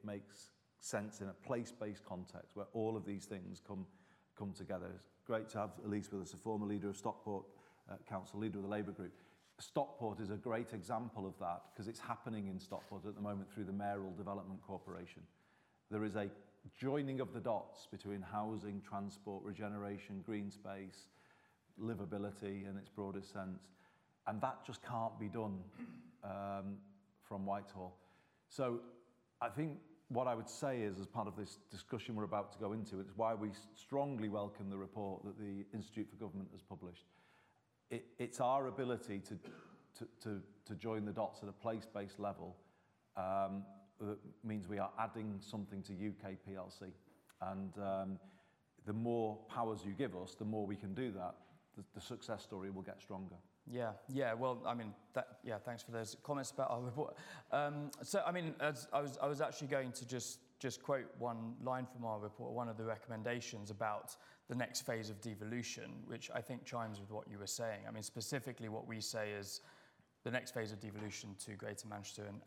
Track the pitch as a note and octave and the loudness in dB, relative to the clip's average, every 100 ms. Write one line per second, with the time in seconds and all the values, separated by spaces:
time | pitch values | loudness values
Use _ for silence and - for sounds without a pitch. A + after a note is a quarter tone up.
0 | G#2+ G2+ - - - _ _ _ - A2 | -4 -4 -6 -16 -18 _ _ _ 0 2
1 | G#2 - G2 F2+ - B2 A2+ - G#2+ G2 | 2 -2 -6 -4 0 2 0 -2 -4 -4
2 | - F2+ F#2 E2+ - G#2 G2 A2+ A2 A2 | -4 -6 -6 -10 -8 -8 -2 2 4 2
3 | F#2+ G2+ - G2 F#2 F2 - G2 F2+ - | 0 -2 -2 -6 -6 -8 -6 -6 -6 -10
4 | - - _ - G2+ F2+ F#2+ F#2 F2+ F2+ | -20 -20 _ -6 -4 -4 -2 -2 -4 -8
5 | - - - A2+ A2 G#2+ G#2 - G#2+ G#2 | -14 -10 2 2 2 0 0 0 2 2
6 | - G2 E2+ F#2 A2+ G#2+ G#2 G#2 G2+ G2 | 2 -2 -4 -4 0 2 2 2 2 2
7 | A2+ - G#2+ G2 - - - - - F#2+ | 0 0 0 -2 -4 -14 -20 -18 -12 -12
8 | - G2 F2+ G2+ A2 G2+ G2 G#2+ G2+ F#2 | -4 -4 -4 -2 0 0 2 2 0 -2
9 | F2+ - - - - - - D3+ C#3 - | -6 -8 -20 -20 -20 -16 10 12 12 12
10 | A2+ G2+ G2+ G#2 B2 A2+ A#2+ A2 F2 A2+ | 4 4 4 4 6 6 6 0 4 4
11 | A#2+ A2 F#2+ E2+ F2 F2 - - G#2 A2+ | 4 2 0 2 2 2 -2 -4 -2 -2
12 | - A#2 A#2+ A2 G2 F#2 - F#2+ - G2 | -2 0 0 0 0 -2 -2 -6 -4 -6
13 | G2+ G#2 G#2 G2+ F#2+ - F#2+ G2 G2+ G2+ | -4 -2 0 0 -2 -4 0 2 2 2
14 | F#2+ F2+ G2 G2 F#2 F#2 - F#2 - F2 | 0 -2 -2 -2 -2 -6 -6 -6 -6 -8
15 | F2 - E2 - - - _ _ - G#2+ | -8 -12 -18 -20 -20 -20 _ _ -2 2
16 | G#2+ G2+ G2+ - - - - - C3+ C#3+ | 4 4 0 -2 -14 -18 -16 -2 2 4
17 | C#3 C3 A2+ A2 A#2+ G#2 - - - G2+ | 4 2 0 0 2 2 0 -10 -12 -6
18 | G2+ G2+ F2+ G#2 G#2+ G#2+ G#2 G2 - G2+ | -2 -2 0 0 2 0 -2 -4 -2 -2
19 | G2+ - G#2+ G2 G2 F#2+ G#2 G#2 G2+ G2+ | -2 -4 -6 -4 -4 -2 -2 0 -2 -2
20 | - G2 F2+ G#2 G2+ - G2+ G2 F#2+ - | -4 -4 0 0 -2 -4 -6 -6 -8 -12
21 | - - - - - _ _ - A2 G#2 | -18 -20 -20 -20 -20 _ _ -4 -2 0
22 | F#2+ G2+ G2+ G2+ G2+ G2 G2 G2 F#2+ - | -2 -2 -2 -2 -4 -2 -4 -6 -6 -4
23 | G2 G2 F#2+ G2+ F#2 F#2 - - - - | -2 -2 -4 -4 -4 -4 -10 -20 -20 -20
24 | _ _ - G#2+ C3 B2+ - A#2 - A#2+ | _ _ -2 2 2 0 -6 -8 -2 2
25 | A2+ - G#2+ A#2 G#2+ F#2+ F2+ - - - | 2 0 -2 0 0 0 -4 -10 -10 -10
26 | - - G2+ G2 G2 G2 G2 G2 - - | -16 -10 -6 -2 -2 -2 -2 -6 -10 -20
27 | - _ - G2+ G2 G2+ G2 F#2+ F#2 - | -20 _ -6 -2 0 0 -2 -8 -8 -10
28 | - - _ _ - - B2+ A#2+ - - | -20 -20 _ _ -6 2 2 2 -2 -16
29 | - _ _ - A#2 C3+ D#3+ D3 - - | -20 _ _ 0 0 2 0 -2 -10 -16
30 | - B2 B2+ A2+ A2 - C#3+ B2 G#2 F#2 | 0 4 4 4 0 0 2 4 2 0
31 | F#2+ A#2 G#2 F#2+ G2 - - - - A#2 | -2 -2 -2 -2 -6 -8 -12 -12 -4 -4
32 | A2+ A2 G2+ G#2 G2 - G#2 A2 G#2 F#2+ | 0 0 2 2 0 -2 0 0 -2 -4
33 | G2 F#2+ A2+ A2 G#2+ G2 - - - C#3 | -2 4 4 4 0 -2 -10 -16 -2 2
34 | C#3+ B2+ G#2+ G#2 G2+ G2+ G2 G2 F#2+ A2 | 2 2 2 2 0 -2 -4 -2 -4 -2
35 | G2 F#2+ G2+ A2 G#2 G2 G2 A2 F#2+ A2 | -2 -2 -4 -6 -4 -4 -4 -6 -4 -2
36 | G#2+ F#2+ G#2+ F#2+ F#2+ F2+ - F#2 F2+ E2+ | -4 -4 -6 -4 -6 -8 -10 -8 -8 -10
37 | - - - - - _ _ _ - A#2 | -18 -20 -20 -20 -20 _ _ _ -6 -6
38 | - - B2 - B2 C#3 C3 A#2+ B2+ A#2+ | -4 -4 -2 4 6 6 4 2 2 2
39 | - G2 - F#2+ - - - - - - | 0 -4 -2 -6 -8 -14 -16 -20 -18 -12
40 | A2+ - A2+ G2+ - - - G2+ A2+ A2 | -12 -6 -4 -4 -4 -12 -8 -4 0 2
41 | G#2 F#2+ G2+ - G2+ G2 A2+ A2+ - G2+ | 2 2 0 0 -8 -2 0 0 -2 -4
42 | G2 - G2+ E2+ F2 F2+ - _ _ _ | -4 -2 -2 0 -6 -10 -18 _ _ _
43 | _ - F#2 G2 G2 G2 G2 - - - | _ -2 4 4 4 2 -4 -10 -16 -6
44 | G#2 G#2 - - A#2 G#2+ F2 G2+ F#2+ G2+ | -4 -4 -6 -6 -2 0 0 0 0 0
45 | A2 A#2 G#2+ G2 - G#2+ G2 G2 F#2 F#2 | -2 0 -2 -2 -4 -4 -4 -4 -4 -2
46 | G#2 G2 G2 F#2+ - F#2+ F#2+ - F#2 F2 | -2 -2 -6 -8 -6 -6 -6 -8 -10 -12
47 | - - - - F#2 F#2+ G2 G#2 G2 F#2+ | -18 -20 -20 -4 -2 0 -2 0 2 2
48 | F#2+ F#2+ - - - _ _ - - G#2+ | 2 -4 -8 -20 -20 _ _ -10 -2 2
49 | A#2 A#2 A2 G#2+ - B2 A2+ G#2 G2 G2 | 4 4 4 0 -4 0 2 2 0 0
50 | C3 F2+ F#2 - G#2+ A2 G2+ G2+ F#2+ G2 | 0 0 -4 -2 0 2 2 0 0 0
51 | C3 F#2+ F2+ - - - _ - F#2+ G2+ | 0 0 -2 -4 -14 -20 _ -14 -10 -10
52 | - A#2+ - G#2 - G2 G2 F#2+ F#2+ - | -8 -6 -2 -4 -4 -4 -2 -4 -6 -8
53 | - F#2+ F#2+ F2 - _ - A#2+ A#2 G2+ | -6 -6 -6 -10 -18 _ -6 0 0 -2
54 | - C3 B2 A2+ B2+ A#2+ - A#2+ G#2+ G2 | -2 2 4 4 2 2 0 0 -2 -8
55 | - C3 - - B2 G#2 B2 A#2 - A#2 | -4 -2 -2 -4 -4 -2 -2 -6 -4 -4
56 | A2 - - C#3+ B2+ - C3+ A#2+ B2 B2 | -2 -4 0 0 0 2 2 2 0 0
57 | - - - - - C#3 D3 D3 D3 - | -2 -4 -10 -12 2 4 4 2 -4 -4
58 | - G3 D#3+ F3+ D#3+ - D3 C3 - D3 | 0 2 4 2 0 2 2 2 2 2
59 | C#3+ B2 C#3+ C#3+ D3+ - C#3 C#3 C3 A#2+ | 2 2 2 4 2 0 2 4 2 -2
60 | A#2+ B2+ - - - - C3 - - C3+ | -2 -2 -2 -6 -12 -4 -2 0 2 2
61 | - - A#2+ A2+ A2+ B2 B2 B2+ B2 B2 | 2 -2 0 0 -2 -2 0 2 0 -2
62 | A#2 G#2+ G#2 - A#2+ A#2+ A#2 A2 A2+ A2 | 0 0 -2 -4 -2 0 0 0 0 -2
63 | - A2 A2+ A#2+ - A2 G2+ G2+ A2 G#2 | -2 -2 0 0 -2 -4 -4 0 2 2
64 | - - - - - B2 A#2+ - - A#2 | -4 -10 -14 -14 -2 0 0 0 2 2
65 | G#2+ G2+ A2+ G2+ G#2+ A#2+ A2+ - - - | 0 -4 -4 -2 -2 0 0 -4 -6 -6
66 | - A#2 - A#2 A2+ B2 - A#2+ A2+ G2+ | -6 -6 -2 -2 -2 -6 -2 -2 0 -4
67 | G2+ G#2+ - G2+ G2 - A#2 G#2 G#2+ A2 | -6 -6 -6 -6 -2 0 0 0 -4 -4
68 | G#2 A#2+ - C#3 B2 A#2+ A2+ A2 A2+ A2+ | -4 -4 0 0 -2 -4 -4 -4 -4 -4
69 | G#2+ A2+ G#2+ G#2 G2 - - - - - | -2 0 0 -2 -4 -6 -10 -20 -20 -20
70 | _ _ - B2 - A#2+ A2 G#2 G#2+ G#2 | _ _ 0 0 2 -2 -2 -2 -6 -4
71 | G#2+ - G#2+ F#2+ - G2+ A2 G#2 G#2+ G#2 | -4 -4 -6 -8 -8 -6 -4 -6 -6 -6
72 | G2+ - G2+ G#2 | -6 -6 -6 -6